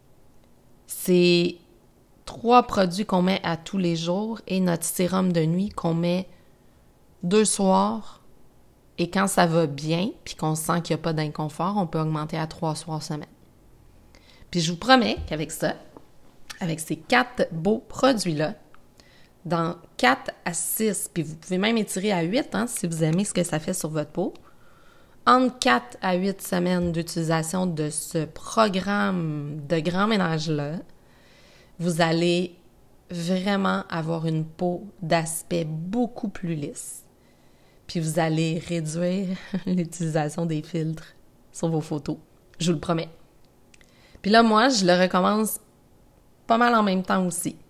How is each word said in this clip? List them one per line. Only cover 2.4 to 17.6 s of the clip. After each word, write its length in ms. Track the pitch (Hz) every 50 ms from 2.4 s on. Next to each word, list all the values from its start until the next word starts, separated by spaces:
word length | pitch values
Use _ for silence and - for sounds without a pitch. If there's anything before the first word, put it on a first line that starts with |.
| - 233 247 247 240
produits 420 | - - 208 190 180 170 202 208
qu'on 160 | - 196 185
met 180 | 180 185 190 190 -
à 120 | 165 165
tous 220 | 160 - - -
les 180 | 196 180 170 165
jours 460 | 160 165 170 175 196 214 220 226 - -
et 140 | - 185 190
notre 240 | 185 180 170 165 -
sérum 480 | - - - 180 175 185 190 190 185
de 140 | 170 170 156
nuit 240 | 160 170 185 202 208
qu'on 240 | - - - 170 165
met 340 | 165 170 175 175 185 185 - - - - _ _ _ _ _ _ _ _ _ _ _ _ _ _ _ -
deux 220 | 175 202 214 214
soirs. 720 | - - - 196 190 190 190 196 208 226 220 - - - - - - - - - - - _ - - _ _ _ _ _ -
Et 80 | 170 170
quand 180 | - 190 202
ça 180 | 196 - 196 175
va 200 | 170 160 170 165
bien, 460 | 143 143 139 156 156 165 170 190 269 359 - -
puis 100 | - -
qu'on 200 | - 160 156 156
sent 260 | 156 - - 170 175
qu'il 120 | 160 - 156
n'y 60 | 151
a 40 | -
pas 100 | 165 160
d'inconfort, 640 | 156 151 151 151 - 156 147 - - 165 190 208
on 100 | 208 180
peut 120 | 156 165 160
augmenter 380 | 156 156 156 151 151 156 175
à 100 | 156 160
trois 280 | 160 - - 175 156 151
soirs 260 | 160 - 170 160 151
semaine. 280 | - - 156 147 - - - _ - - - - - - - - - - - - - - - - - - - - - -
Puis 80 | - 175
je 140 | 156 170 175
vous 40 |
promets 380 | 165 214 240 262 254 208 208 277 - -
qu'avec 260 | - 156 151 156 -
ça, 240 | - - 214 - - - - - - - - - - - - - - - - - - -
avec 220 | 190 160 160 160
ces 160 | - - 156
quatre 500 | - - - 247 247 254 - - - 196 - 160
beaux 260 | 160